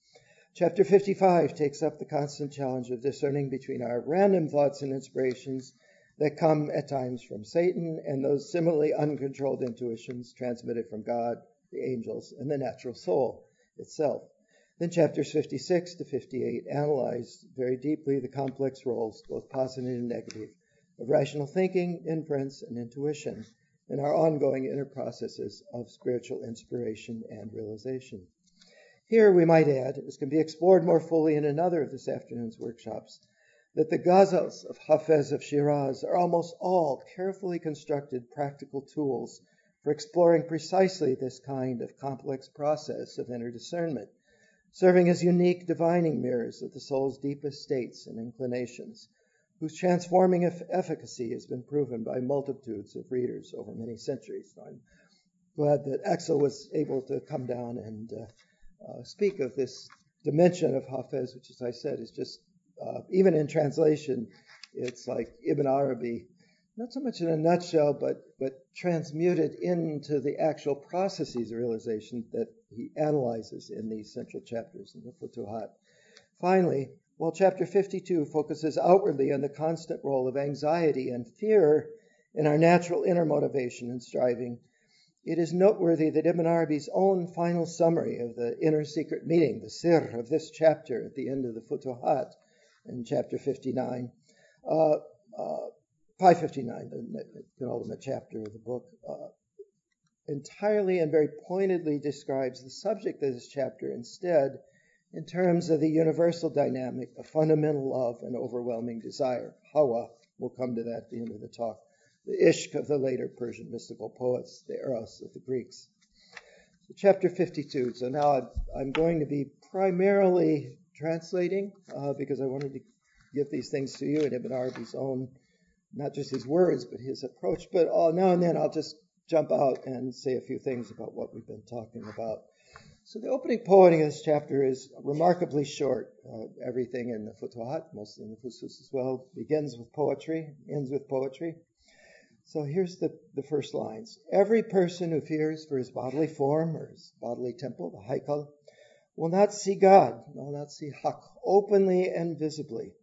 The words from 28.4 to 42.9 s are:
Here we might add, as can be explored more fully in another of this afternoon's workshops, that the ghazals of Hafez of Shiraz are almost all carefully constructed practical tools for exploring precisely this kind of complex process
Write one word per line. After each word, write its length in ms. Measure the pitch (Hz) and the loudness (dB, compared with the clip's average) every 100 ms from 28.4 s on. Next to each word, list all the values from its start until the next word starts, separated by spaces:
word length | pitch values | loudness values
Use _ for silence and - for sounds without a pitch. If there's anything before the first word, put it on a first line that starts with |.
| _ _ _ - - _ - | _ _ _ -20 -20 _ 2
Here 240 | 226 214 | 8 8
we 140 | 180 | 10
might 240 | 165 165 147 | 8 8 6
add, 280 | 135 127 135 143 | 4 0 -6 -10
as 80 | - | -8
can 140 | 139 | -2
be 100 | 151 | 2
explored 420 | 156 - 175 185 | 0 2 6 8
more 160 | 165 165 | 8 2
fully 380 | 160 160 156 151 | 4 2 4 4
in 80 | |
another 380 | 147 143 175 170 | 2 2 0 0
of 100 | 123 | -2
this 160 | 135 - | -6 -8
afternoon's 500 | - - - 113 - | -8 -8 -10 -8 -8
workshops, 600 | - 113 - 107 - - _ _ _ _ _ | -10 -10 -10 -12 -12 -20 _ _ _ _ _
that 160 | - 156 | -2 0
the 80 | 175 | 2
ghazals 640 | 170 180 196 175 - - | 6 8 8 4 -2 -6
of 140 | - - - | -16 -8 2
Hafez 420 | 151 - 156 143 | 2 6 4 4
of 140 | 139 | -4
Shiraz 600 | - 143 143 147 135 131 | -2 0 2 2 0 -4
are 120 | - 180 | -2 2
almost 400 | 175 170 165 - | 2 2 -2 -6
all 460 | 180 185 156 127 - | 0 2 2 -2 -8
carefully 440 | - 185 190 190 170 | -6 -6 -4 -4 -4
constructed 720 | 165 147 - 147 143 127 120 | -4 -8 -4 -4 -4 -10 -8
practical 500 | - 143 143 139 139 | -6 -6 -6 -10 -10
tools 600 | 135 - 143 120 113 - _ _ _ _ | -10 -4 -2 -2 -6 -14 _ _ _ _
for 100 | - | -4
exploring 560 | 151 - 175 170 170 170 | -4 -2 4 6 6 4
precisely 640 | 165 - 180 190 - 147 | -6 -2 2 2 2 -2
this 240 | 127 131 - | 0 -4 -10
kind 440 | - 135 131 123 | -10 -6 -4 -4
of 160 | - - | -8 -10
complex 500 | 135 131 - 131 - | -10 -8 -8 -8 -10
process 720 | - 147 151 - | -6 -2 -2 -4